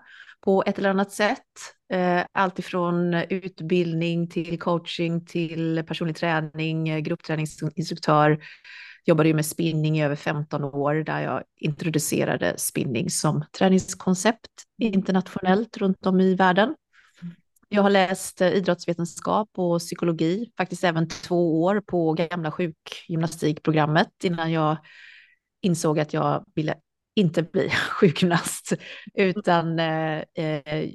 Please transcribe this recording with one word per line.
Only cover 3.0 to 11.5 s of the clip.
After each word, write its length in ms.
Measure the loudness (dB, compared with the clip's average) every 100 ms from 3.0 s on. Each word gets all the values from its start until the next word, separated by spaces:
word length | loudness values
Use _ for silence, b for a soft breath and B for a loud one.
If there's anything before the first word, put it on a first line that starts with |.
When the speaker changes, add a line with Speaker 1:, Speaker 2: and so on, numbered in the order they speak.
| 2
Speaker 1:
utbildning 1160 | 0 -2 -4 -6 -10 0 0 2 0 0 0 -2
till 300 | -4 -4 -4
coaching 680 | -2 -2 -2 -4 -2 -2 -4
till 580 | -4 -4 -2 -2 -2 -4
personlig 280 | -4 -4 -2
träning, 760 | 0 0 -2 -4 -4 -2 -2
eh, 100 | -2
gruppträningsinstruktör. 1400 | -2 -4 -4 -2 -4 -4 -6 -6 -6 -4 2 6 6 4 B B B B B B 2
Jobbade 240 | 4 4
ju 60 | 4
med 100 | 0
spinning 540 | -2 0 2 2 2
i 40 | 0
över 100 | 0
femton 480 | -2 -4 -4 -4
år, 320 | -4 -2 0 0
där 260 | -2 -4
jag 220 | -4 -4 -8